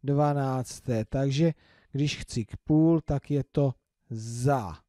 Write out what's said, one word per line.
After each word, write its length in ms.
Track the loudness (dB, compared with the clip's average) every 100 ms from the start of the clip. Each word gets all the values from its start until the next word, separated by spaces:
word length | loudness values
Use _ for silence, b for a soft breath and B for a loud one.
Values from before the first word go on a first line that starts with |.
dvanácté. 1000 | 0 2 2 2 -2 -2 -6 -10 -4 -2 -2
Takže 480 | -2 0 2 2 0 b b b
když 260 | -4 -2 -4
chci 280 | -8 -6 -6
k 120 | -10
půl, 440 | 0 4 6 2
tak 300 | 0 -6 -2
je 120 | -4 -2
to 220 | 0 0 0 _ _ _
za. 640 | -10 -8 -2 0 0 -2 -12